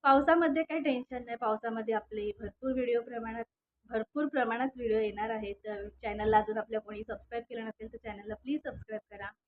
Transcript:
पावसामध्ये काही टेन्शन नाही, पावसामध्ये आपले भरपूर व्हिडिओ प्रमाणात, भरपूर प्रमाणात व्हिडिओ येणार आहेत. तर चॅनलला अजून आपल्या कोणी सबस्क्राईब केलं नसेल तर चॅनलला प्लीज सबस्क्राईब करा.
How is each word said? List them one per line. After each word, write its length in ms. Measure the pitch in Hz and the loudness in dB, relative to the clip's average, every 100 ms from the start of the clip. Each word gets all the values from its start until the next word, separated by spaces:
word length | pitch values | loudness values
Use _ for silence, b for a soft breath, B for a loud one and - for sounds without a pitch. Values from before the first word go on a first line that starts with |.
पावसामध्ये 600 | 285 269 285 339 330 294 | 8 8 8 6 6 2
काही 200 | 320 311 | 0 0
टेन्शन 420 | 294 254 254 247 240 | 0 0 -2 -10 -8
नाही, 120 | 233 | -2
पावसामध्ये 560 | 233 214 233 226 220 | 0 0 -2 -4 0
आपले 380 | 214 - 214 208 208 | -2 -2 -6 -6 -6
भरपूर 320 | 214 _ 262 | -12 _ -2
व्हिडिओ 300 | 254 247 240 | 0 2 0
प्रमाणात, 420 | 233 240 226 226 233 _ _ _ _ | 0 -8 -6 -6 -8 _ _ _ _
भरपूर 360 | 220 220 294 294 | -4 -2 -2 0
प्रमाणात 420 | 277 226 233 269 254 | 2 0 0 -2 -2
व्हिडिओ 240 | 233 220 | 0 2
येणार 300 | 214 202 220 | 2 -2 -4
आहेत. 260 | 220 202 202 | -2 -6 -8
तर 340 | 214 208 208 | -8 -8 -10
चॅनलला 480 | - 220 214 214 214 | -8 -6 -2 4 4
अजून 200 | 214 214 | 4 -4
आपल्या 240 | 214 220 | -2 -6
कोणी 220 | 208 208 | -6 -12
सबस्क्राईब 400 | 220 208 - 233 233 | -10 -10 -8 -10 -8
केलं 160 | 233 220 | -8 -8
नसेल 280 | - 220 | -10 -14
तर 40 | 233 | -12
चॅनलला 380 | 220 202 208 214 | -12 -12 -10 -10
प्लीज 240 | 254 302 | -4 -4
सबस्क्राईब 380 | - - - 214 _ | -4 -12 -10 -10 _
करा. 160 | 202 202 _ | -14 -14 _